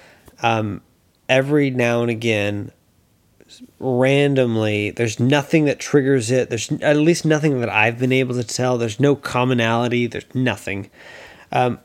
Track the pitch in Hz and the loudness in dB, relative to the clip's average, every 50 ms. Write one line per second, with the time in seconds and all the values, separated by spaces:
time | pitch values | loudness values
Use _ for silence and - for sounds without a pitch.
0 | - - - _ _ - - - - 117 113 110 110 104 92 - - _ _ _ | -20 -20 -20 _ _ -20 -10 -4 -2 -2 0 0 -2 -4 -6 -10 -12 _ _ _
1 | _ _ _ _ _ - 127 131 135 139 151 151 143 139 127 123 120 120 120 120 | _ _ _ _ _ 0 0 2 2 2 2 2 2 2 0 0 0 0 0 0
2 | 120 120 117 113 113 117 110 104 101 104 104 101 101 - - _ _ _ _ _ | 0 -2 -2 -2 -2 0 0 0 0 -2 -4 -6 -8 -10 -14 _ _ _ _ _
3 | _ _ _ _ _ _ _ _ - - - - - - _ - - 131 127 123 | _ _ _ _ _ _ _ _ -20 -20 -20 -20 -20 -20 _ -8 -4 -2 0 2
4 | 131 131 139 143 143 143 139 135 127 120 113 110 110 107 104 104 104 101 - - | 2 4 4 4 2 2 2 2 2 2 2 0 0 0 0 0 -2 -2 -2 -2
5 | 117 113 107 - 120 127 143 147 139 - - 160 151 143 - - - - - 151 | -4 -4 -2 0 0 2 2 2 2 2 2 2 2 2 0 -2 -2 0 2 2
6 | 131 135 139 131 113 110 131 127 120 - 120 110 - - 151 - - 151 147 151 | 4 4 2 0 0 0 0 0 0 -2 -4 -6 -4 -4 -6 -2 0 2 2 2
7 | 151 165 175 165 - 156 156 151 147 156 139 123 117 107 98 107 107 117 120 120 | 4 2 2 2 2 0 0 2 2 0 0 0 -2 -2 0 2 2 2 0 0
8 | 127 127 131 131 131 127 120 123 120 - - - 123 127 127 117 117 113 104 - | 0 0 2 2 0 0 -2 -4 -6 -6 -4 -2 -2 0 0 0 -2 -4 -2 0
9 | 135 143 143 - - - - 123 127 127 131 117 113 113 117 117 123 120 120 120 | 2 2 2 0 -2 -4 -2 0 0 2 2 2 2 2 0 0 0 0 0 -2
10 | 120 117 - - - - - 127 131 123 101 98 - - 98 98 104 - _ - | -2 -2 -4 -8 -12 -8 -6 -4 -2 -2 -2 -4 -6 -8 -8 -8 -8 -10 _ -20
11 | - - - - - - - - - - - 131 123 123 113 - | -20 -20 -20 -20 -20 -20 -20 -20 -12 -6 -2 0 0 0 -2 -4